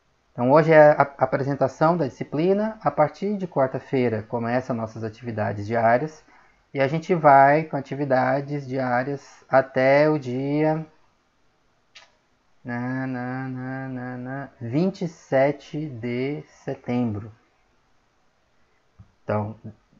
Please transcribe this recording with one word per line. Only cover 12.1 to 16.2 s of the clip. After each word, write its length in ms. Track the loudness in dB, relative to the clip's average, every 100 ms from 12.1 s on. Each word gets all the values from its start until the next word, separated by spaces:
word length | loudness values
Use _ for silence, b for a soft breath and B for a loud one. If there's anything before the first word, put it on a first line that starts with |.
| _ _ _ _ _
na, 420 | -10 -6 -6 -6 -6
na, 420 | -6 -8 -8 -8
na, 400 | -8 -10 -10 -10
na, 280 | -10 -10 -10
na, 320 | -10 -10 -12 -12
vinte 440 | -4 -2 -2 -2
e 40 | -8
sete 800 | -10 -2 2 2 0 -10 -10 -10
de 540 | -10 -6 -4